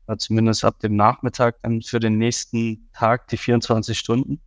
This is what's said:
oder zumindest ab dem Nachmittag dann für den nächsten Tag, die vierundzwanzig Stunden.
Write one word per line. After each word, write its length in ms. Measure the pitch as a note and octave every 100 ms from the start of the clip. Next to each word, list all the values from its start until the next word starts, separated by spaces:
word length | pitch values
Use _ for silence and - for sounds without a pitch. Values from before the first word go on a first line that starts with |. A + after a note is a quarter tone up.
| -
oder 120 | G#2+
zumindest 460 | - A2+ A2+ G#2+
ab 160 | G2+ -
dem 160 | G#2+ G#2
Nachmittag 640 | G#2+ B2+ B2+ - A#2+ -
dann 180 | A#2 A2+
für 180 | - A#2
den 200 | A2+ A2
nächsten 720 | A#2 A#2+ - A#2 A2+ A2 -
Tag, 360 | - A2+ B2 -
die 100 | -
vierundzwanzig 600 | - A#2+ - A2+ G#2+ A2
Stunden. 440 | - A#2+ - C#3+